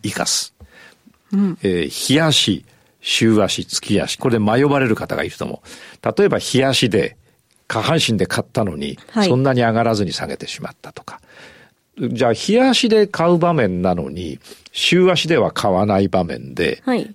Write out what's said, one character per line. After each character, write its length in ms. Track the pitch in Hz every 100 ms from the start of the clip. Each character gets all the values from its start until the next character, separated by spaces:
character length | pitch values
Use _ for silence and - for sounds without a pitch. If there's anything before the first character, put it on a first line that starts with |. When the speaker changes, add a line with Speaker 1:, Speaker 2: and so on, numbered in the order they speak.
Speaker 1:
生 80 | 107
か 140 | - -
す。 280 | - - _ - - - _ _ _ _
Speaker 2:
う 40 | 196
ん。 200 | 196 165
Speaker 1:
え 200 | 101 90
ー、 60 | 73
日 320 | - - 139
足、 420 | 160 139 - 90 - _ _ _
週 380 | - - 117 107
足、 260 | 95 - 90
月 360 | - - 101
足。 160 | 69 -
こ 120 | 135
れ 100 | 117
で 0 |
迷 240 | 104 120
わ 160 | 143 139
れ 80 | 131
る 80 | 107
方 200 | - 76
が 80 |
い 60 | 78
る 80 | -
と 80 | -
思 160 | -
う。 500 | - - - - - 110
例 80 | 202
え 40 |
ば、 100 | 107
日 240 | - 127
足 260 | 135 131 117
で、 280 | 95 67 - _ _ _ _ -
下 140 | 117
半 180 | 104 160 -
身 120 | 107
で 80 | 92
買 180 | -
っ 40 | -
た 160 | -
の 120 | 104 76
に、 220 | 71 - -
Speaker 2:
は 140 | 233 190
い。 20 |
Speaker 1:
そ 80 | 127
ん 80 |
な 100 | 135
に 80 | 123
上 120 | 117
が 100 | 113
ら 120 | 117 107
ず 100 | 92
に 60 |
下 140 | - -
げ 120 | 69
て 100 | -
し 140 | -
ま 80 | -
っ 40 | -
た 120 | -
と 120 | -
か。 180 | - - _ - - - - _ _ -
じ 260 | 127 120 120
ゃ 40 |
あ、 40 |
日 260 | 113 - 226
足 300 | 262 233 233
で 160 | 220 202
買 240 | - 170
う 80 | 175
場 160 | 175
面 300 | 160 104 90
な 100 | 92
の 160 | 87 67
に、 300 | 80 85 67 - - -
週 380 | - - 175 185
足 180 | 165 156
で 100 | 156
は 140 | 92
買 200 | - 104
わ 140 | 92 104
な 140 | 98
い 80 | 98
場 160 | 92
面 320 | 85 60 67 65
で、 260 | 80 -
Speaker 2:
は 120 | 262 240
い。 180 | -